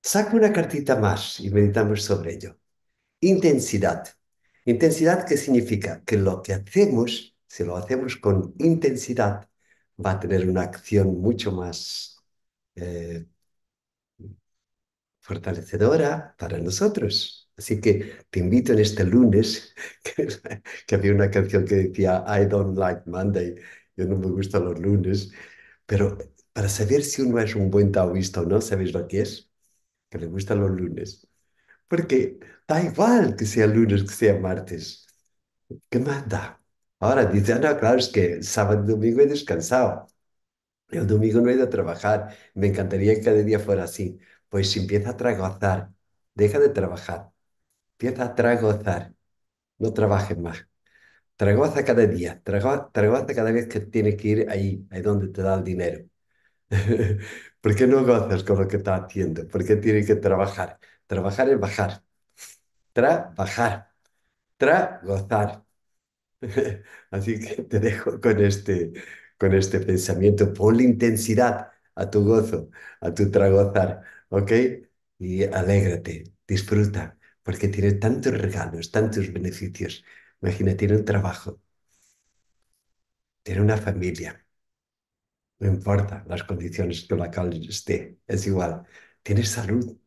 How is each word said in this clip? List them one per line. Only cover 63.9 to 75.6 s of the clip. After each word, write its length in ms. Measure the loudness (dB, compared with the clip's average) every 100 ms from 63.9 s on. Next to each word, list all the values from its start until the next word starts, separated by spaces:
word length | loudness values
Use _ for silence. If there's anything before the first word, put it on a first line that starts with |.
| _ _ _ _ _ _ _
Tragozar. 1080 | 2 4 2 -6 -6 -6 -2 -2 -2 -4 _ _ _ _ _ _ _ _
<laughs> 420 | -6 -2 -2 -6 -14 -20 _
Así 280 | -6 -4 -6
que 240 | -6 -10
te 160 | -2 0
dejo 400 | 0 -2 -6 0
con 180 | 0 4
este, 500 | 2 2 -2 -2 -2 -10 -20 -20 _ _
con 160 | 4
este 260 | 4 2 -2
pensamiento. 760 | 0 -2 0 2 4 4 0
Ponle 300 | 2 4 6
intensidad 880 | 4 4 2 0 0 2 2 0 -8 _ _ -8
a 140 | -2
tu 140 | 2 4
gozo, 440 | 4 2 -4 -8 -18 -20 -8
a 120 | -8
tu 160 | 0 2
tragozar, 720 | 4 6 6 4 2 0 -4 -14 -20 _
¿ok? 220 | -2 2 2 2 -2 -16 _ _ _
Y 240 | -6 -2 -2
alégrate, 800 | 0